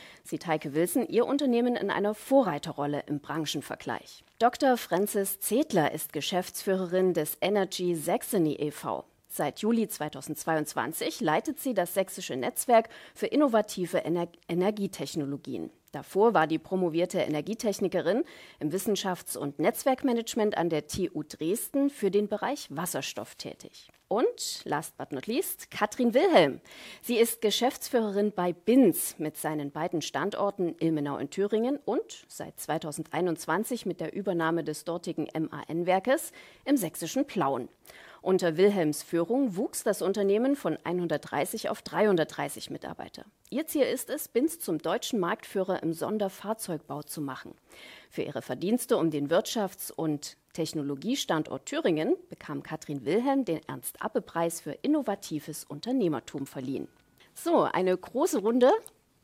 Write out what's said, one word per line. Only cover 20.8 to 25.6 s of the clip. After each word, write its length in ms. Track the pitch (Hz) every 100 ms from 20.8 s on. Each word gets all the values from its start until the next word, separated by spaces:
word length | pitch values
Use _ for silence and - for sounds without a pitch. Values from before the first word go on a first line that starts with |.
| 147
T 220 | - 180
U 100 | 151
Dresden 640 | 151 - 160 220 - 277 277
für 220 | - 202
den 160 | 202 208
Bereich 400 | 208 220 285 -
Wasserstoff 640 | 143 175 139 - - 107 -
tätig. 540 | - - - - - _ _
Und 540 | 202 392 494 - - -
last 320 | 147 160 -
but 160 | 131
not 140 | 139 -
least, 440 | 247 381 -